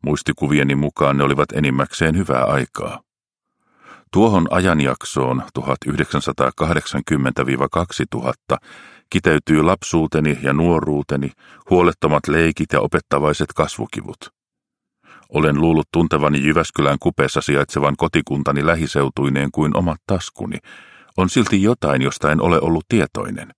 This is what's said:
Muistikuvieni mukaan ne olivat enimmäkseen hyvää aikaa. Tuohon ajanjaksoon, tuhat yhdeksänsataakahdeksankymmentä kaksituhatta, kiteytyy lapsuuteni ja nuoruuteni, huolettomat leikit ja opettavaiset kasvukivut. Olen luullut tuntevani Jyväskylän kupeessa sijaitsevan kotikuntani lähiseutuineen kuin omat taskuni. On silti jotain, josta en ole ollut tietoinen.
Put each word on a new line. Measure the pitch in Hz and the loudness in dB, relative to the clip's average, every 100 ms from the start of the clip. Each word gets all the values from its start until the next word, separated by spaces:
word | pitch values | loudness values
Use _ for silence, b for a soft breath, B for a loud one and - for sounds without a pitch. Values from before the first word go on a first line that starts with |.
Muistikuvieni | 71 76 - 71 73 73 69 | -2 -2 -2 -2 0 2 2
mukaan | 69 73 - 71 69 | 2 -2 2 2 2
ne | |
olivat | 71 71 71 | 2 2 0
enimmäkseen | - 73 65 69 - 80 82 | 0 0 0 -4 0 0 0
hyvää | 95 64 | 0 0
aikaa. | 57 71 62 - 50 - _ _ _ _ _ B B B B B B | 0 0 -4 -8 -10 -10 _ _ _ _ _ B B B B B B
Tuohon | 90 113 98 85 | 2 4 4 2
ajanjaksoon, | 87 92 80 69 65 - - 64 64 - | 2 2 2 0 -2 -6 -4 -2 -2 -6
tuhat | - 67 65 - | -10 -6 -6 -4
yhdeksänsataakahdeksankymmentä | 73 73 73 69 - 65 - 80 80 - 71 - 73 67 62 65 65 67 | -4 -2 -2 -4 -2 -2 0 -2 0 -2 -8 -2 0 0 -2 -2 -2 -2
kaksituhatta, | 85 87 - - - 62 60 _ 65 B B B B B | -2 -4 -4 -6 -4 -6 -6 _ -6 B B B B B
kiteytyy | 92 87 76 - 78 | 0 2 2 2 2
lapsuuteni | 78 95 - 87 78 80 76 69 | 4 0 0 0 0 0 0 -2
ja | 69 | -2
nuoruuteni, | 69 85 82 73 73 71 69 69 - B B - | 0 2 2 0 -4 -2 -4 -6 -10 B B 2
huolettomat | 90 87 - - 76 - | 4 4 2 0 0 2
leikit | 76 82 78 76 | 2 2 0 0
ja | 71 | 0
opettavaiset | - - - 71 76 73 76 | 0 -2 0 0 0 0 -4
kasvukivut. | - 73 - - - - - - _ _ _ _ _ _ _ B B B | -2 -4 -4 -10 -10 -12 -16 -20 _ _ _ _ _ _ _ B B B
Olen | 71 78 71 | 0 2 2
luullut | 82 80 73 | 4 2 2
tuntevani | 85 82 78 73 73 71 | 0 2 2 2 2 2
Jyväskylän | 78 80 - 71 69 | 0 0 0 0 0
kupeessa | - - 69 - | -2 0 -2 -2
sijaitsevan | - 71 71 - 71 71 | 0 0 0 0 -2 0
kotikuntani | 82 82 73 71 69 71 73 | 0 0 -2 -2 -2 0 0
lähiseutuineen | 82 78 71 69 - 69 69 69 | 0 0 0 -2 0 -2 0 -2
kuin | - 76 73 | 0 0 0
omat | 90 80 - | -2 -4 -4
taskuni. | 95 - - - - B B B B B - | -4 -6 -12 -10 -10 B B B B B -2
On | 92 | 0
silti | - 110 104 | 2 2 2
jotain, | 98 123 76 67 | 2 0 0 0
josta | 67 - 73 | 0 0 0
en | 78 | 2
ole | - 82 | 2 2
ollut | 80 82 - | 2 -2 0
tietoinen. | 113 71 - - - - | 0 0 -4 -8 -10 -14